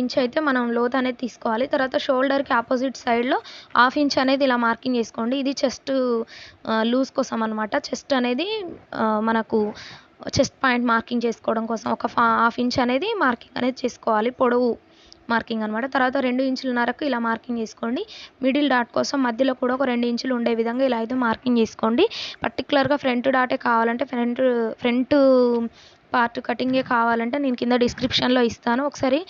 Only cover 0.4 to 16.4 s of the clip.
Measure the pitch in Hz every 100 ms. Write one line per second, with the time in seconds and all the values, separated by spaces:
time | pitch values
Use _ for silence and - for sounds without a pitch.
0.4 | 302 254 240 233 240 262 254 247 233 -
1.4 | 240 220 - 294 262 294 294 262 269 277
2.4 | 277 240 226 254 269 - 247 233 247 381
3.4 | - - - - 254 302 285 294 262 269
4.4 | 269 240 233 233 254 247 214 - 226 277
5.4 | 269 269 262 - - 269 247 233 233 -
6.4 | - - - 220 226 247 262 - 247 233
7.4 | 220 214 214 294 - 247 - 262 247 247
8.4 | 381 440 349 - - - 220 214 226 226
9.4 | - 226 208 - - - - _ - -
10.4 | 269 - 262 240 240 226 - 240 233 214
11.4 | - 226 226 226 240 226 208 - 233 226
12.4 | 226 240 247 269 247 262 403 415 277 233
13.4 | - 262 247 254 233 - - 214 233 247
14.4 | 247 247 247 - _ - - - - 226
15.4 | - 220 214 214 269 269 254 277 254 254